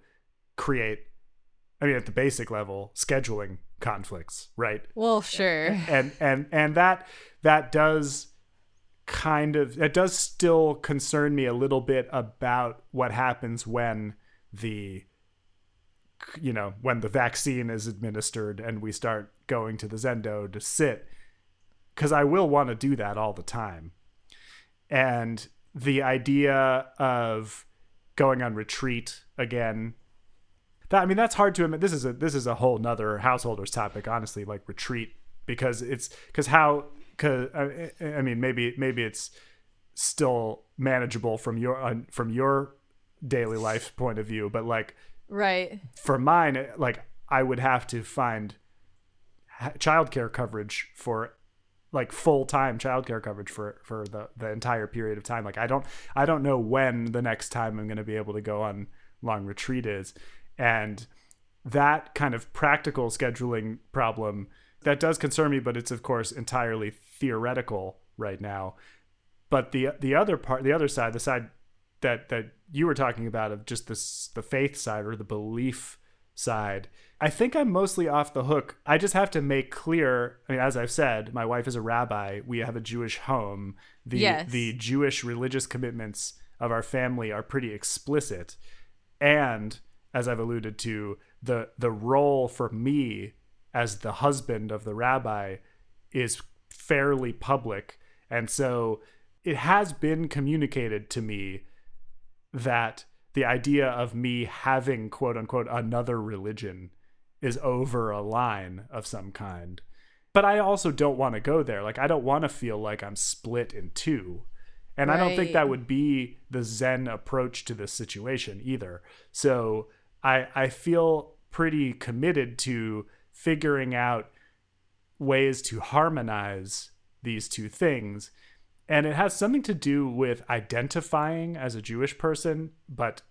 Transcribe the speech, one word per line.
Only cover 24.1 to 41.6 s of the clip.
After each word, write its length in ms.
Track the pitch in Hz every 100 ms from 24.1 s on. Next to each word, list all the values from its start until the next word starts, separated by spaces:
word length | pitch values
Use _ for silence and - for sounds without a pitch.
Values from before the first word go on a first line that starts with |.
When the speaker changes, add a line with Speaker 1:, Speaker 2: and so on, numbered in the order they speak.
| _ - - - - _ _ -
Speaker 1:
And 580 | 135 131 120 113 113 - _ _
the 280 | 139 131 135
idea 840 | 131 131 131 139 143 135 135 131 131 -
of 640 | 131 123 117 110 110 - - _ - - - -
going 260 | 139 127
on 120 | 123 107
retreat 680 | 107 - 131 120 117 - - -
again, 580 | 123 120 113 110 113 113 - _ _ - _ _ _ _ -
that, 120 | 196
I 40 | 185
mean, 120 | 190
that's 180 | 226 -
hard 200 | 202 180
to 100 | 165
admit. 160 | 156
This 120 | 190
is 120 | 156 127
a, 80 |
this 220 | 123 156 139
is 100 | 120
a 80 | 113
whole 220 | 127 113
nother 400 | 117 113 107 104
householders 520 | 123 123 120 104 95
topic, 360 | - 104 104 107
honestly, 380 | 117 110 107 101
like, 220 | 104 -
retreat, 480 | - - 120 113 - - - -
because 360 | 120 131 117
it's, 280 | 120 123 - - -
'cause 140 | - 131
how, 380 | 160 151 147 - - - -
'cause, 320 | 151 127 123 160
I, 360 | 139 156 165 -
I 180 | 156 147
mean, 180 | 131 117
maybe, 340 | 131 123 120 120
maybe 260 | 131 123
it's 280 | 110 - - - - _ _ _ _ -
still 720 | - - 135 120 110 107 _ -
manageable 600 | 131 127 120 113 113 110
from 200 | 123
your, 240 | 113